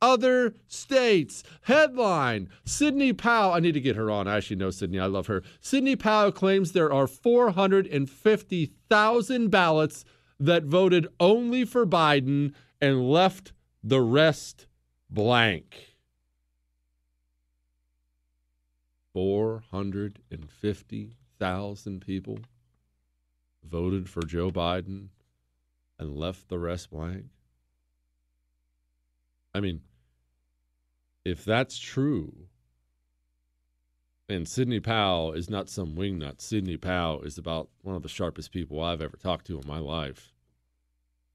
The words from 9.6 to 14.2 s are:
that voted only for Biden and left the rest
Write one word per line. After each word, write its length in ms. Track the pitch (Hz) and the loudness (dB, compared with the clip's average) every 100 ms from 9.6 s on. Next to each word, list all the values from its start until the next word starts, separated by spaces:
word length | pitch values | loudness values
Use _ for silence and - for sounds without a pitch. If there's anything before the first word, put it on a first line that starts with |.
| 175 156 156 - - _ _ - | 4 4 2 -2 -20 _ _ -2
that 240 | 143 170 | 2 2
voted 420 | 147 175 190 180 165 - | 4 4 6 4 2 2
only 440 | 175 220 240 254 | 4 4 2 0
for 220 | 240 247 220 | 0 2 2
Biden 680 | 170 156 143 131 143 143 - _ - | 4 4 4 2 0 0 -4 _ -2
and 260 | 143 135 127 | 0 2 2
left 460 | 156 185 185 - - _ _ | 4 4 0 -16 -20 _ _
the 180 | 110 135 | 0 2
rest 640 | 117 135 | 4 4